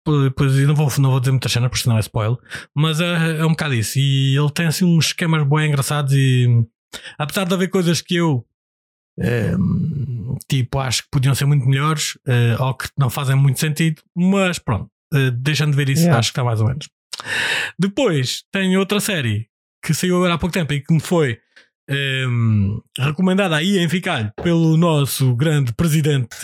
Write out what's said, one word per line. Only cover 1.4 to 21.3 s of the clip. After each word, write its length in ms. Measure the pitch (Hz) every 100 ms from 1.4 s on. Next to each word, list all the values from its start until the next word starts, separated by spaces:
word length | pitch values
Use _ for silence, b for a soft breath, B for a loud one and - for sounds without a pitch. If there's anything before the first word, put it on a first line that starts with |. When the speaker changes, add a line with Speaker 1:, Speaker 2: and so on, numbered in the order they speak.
| 120
Speaker 1:
cena, 200 | 120 123
porque 140 | -
senão 140 | 123 110
é 20 |
spoiler, 380 | 101 120 107 123 B B B
mas 260 | 143 156 156
é, 380 | 175 170 165 156
é 60 | 160
um 40 |
bocado 240 | 160 156
isso. 260 | 120 107 131
E 380 | 139 135 135 135
ele 120 | 147
tem 140 | - 170
assim 180 | 143 180
uns 220 | 165 -
esquemas 360 | - 175 160 139
bué 200 | 151 151
engraçados 460 | 139 - 147 139
e 340 | 139 135 127 123 117 113 _ _ B B B
apesar 280 | 151 214 185
de 80 |
haver 140 | 185 185
coisas 300 | 196 170 165
que 140 | - 175
eu, 300 | 170 131 - _ _ _ _ _ _ -
ehm, 1160 | 117 120 107 170 - - - 151 127 120 120 131 -
tipo, 300 | 135 123 139
acho 240 | 131 117
que 60 | -
podiam 240 | 147 131 127
ser 80 | 139
muito 220 | 147 123
melhores, 500 | 135 151 156 - - -
eh, 300 | 123 117 117
ou 160 | 131
que 140 | 127 - -
não 120 | 135
fazem 260 | - 135 135
muito 240 | 139 127
sentido, 420 | 160 147 160 156 _ 175
mas 420 | 180 196 185 170
pronto, 320 | - 107 - _ -
eh, 180 | 143 131
deixando 400 | 120 135 147 151
de 60 | 143
ver 120 | 139
isso, 140 | 139
Speaker 2:
Yeah. 140 | 175 127
Speaker 1:
acho 100 | 113
que 20 |
está 120 | - 120
mais 160 | 110
ou 60 | 110
menos. 200 | 135 - _ - - B B B B B B
Depois 680 | 196 202 262 151 127 - -
tem 280 | 196 190 190
outra 240 | 190 196
série 460 | 202 180 120 104 110 _ _ _
que 100 | -
saiu 220 | 151 185 180
agora 180 | 180 170
há 20 |
pouco 160 | 180
tempo 180 | 190 151
e 80 | 143
que 120 | -
me 60 | 165
foi, 400 | - 175 143